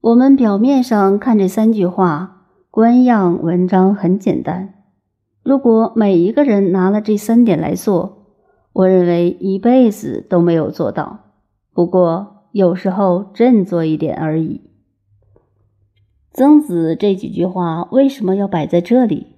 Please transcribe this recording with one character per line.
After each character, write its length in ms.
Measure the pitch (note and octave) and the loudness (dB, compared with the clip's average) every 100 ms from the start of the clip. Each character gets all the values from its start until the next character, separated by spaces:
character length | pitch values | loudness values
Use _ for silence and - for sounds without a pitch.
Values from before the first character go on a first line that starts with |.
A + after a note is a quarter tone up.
我 140 | A3+ | 2
们 200 | A#3 C4 | 2 4
表 240 | C4+ A3+ G3+ | 4 2 0
面 240 | B3 C#4 | 0 0
上 360 | B3 G#3+ G3 G3+ | 0 0 2 0
看 200 | B3+ A3 | 0 0
这 80 | F#3+ | 0
三 260 | G#3 A3 | 0 0
句 140 | G#3+ F3+ | 0 -2
话， 600 | F3+ F3+ D3 F#3+ _ _ _ _ | 0 -2 -2 -8 _ _ _ _
官 340 | - A3+ B3 | 0 4 4
样 360 | B3 A3+ F3+ E3+ | 4 2 0 0
文 260 | E3+ F3 F3+ | -2 -2 0
章 260 | F#3+ F#3+ | 2 2
很 240 | G3+ F3 F#3+ | 0 -2 -2
简 240 | - - | -2 -4
单， 320 | - F3 F#3+ - _ _ _ _ _ _ | -4 -8 -10 -18 _ _ _ _ _ _
如 140 | - C4+ | -2 0
果 340 | B3+ A3+ A3+ | 2 2 0
每 240 | A3+ G#3 F3+ | 0 2 2
一 140 | F3+ | 0
个 100 | A3+ | 0
人 300 | C#4+ G3+ G3 | 0 2 0
拿 180 | F#3+ F#3 | 0 0
了 100 | G#3 | -2
这 160 | G#3 G#3 | -2 -4
三 280 | G#3 A#3 | 0 2
点 160 | A#3 E3 | 2 2
来 140 | D#3+ | -2
做， 500 | F3+ - F3+ G3 - _ _ _ _ _ | -4 -2 -2 -4 -12 _ _ _ _ _
我 140 | - F#3 | 0 2
认 200 | F#3 F3 | 4 2
为 240 | E3+ F3 - | 0 -2 -2
一 180 | F#3+ F#3+ | -6 -2
辈 320 | A#3 B3+ A#3+ | 2 4 2
子 340 | G3+ C#3+ A#2 - | 0 -10 -10 -2
都 120 | F3+ | 0
没 120 | E3+ | 2
有 180 | E3 - | 0 -2
做 220 | - C3+ | -4 -6
到。 300 | - - - _ _ _ _ _ | -6 -10 -14 _ _ _ _ _
不 140 | - E3+ | -4 -2
过 580 | F#3 F3 E3+ G3+ _ _ | 0 0 -2 -10 _ _
有 220 | G#3 F#3 | -2 0
时 140 | F3+ F#3+ | 0 -4
候 420 | F#3 G3 F3 G3+ | -2 0 -2 -6
振 300 | - A#3+ A#3 | -2 2 2
作 200 | F3+ E3+ | 2 -2
一 120 | D#3+ D#3 | -2 -4
点 200 | D#3 - | -4 -6
而 240 | D#3+ D#3+ | -4 -4
已。 220 | D#3+ - _ _ _ _ _ _ _ _ _ _ _ _ _ _ _ _ _ | -4 -8 _ _ _ _ _ _ _ _ _ _ _ _ _ _ _ _ _
曾 280 | - C4+ D4+ | -2 4 4
子 340 | D4 F3 D#3+ | 2 -2 -2
这 200 | D#3+ G3+ | -2 -2
几 160 | F#3+ - | -2 -6
句 160 | - F3+ | -4 -4
话 420 | F#3 E3+ D#3+ - | -2 -4 -6 -2
为 160 | C4 C#4 | 0 0
什 160 | C4+ | 0
么 120 | F#3 F#3+ | -4 -2
要 100 | G3 | -2
摆 200 | F3+ D3 | -4 -2
在 140 | F3 | -2
这 240 | F3 A#3+ A#3+ | 0 0 0
里？ 220 | D#3 - | -2 -8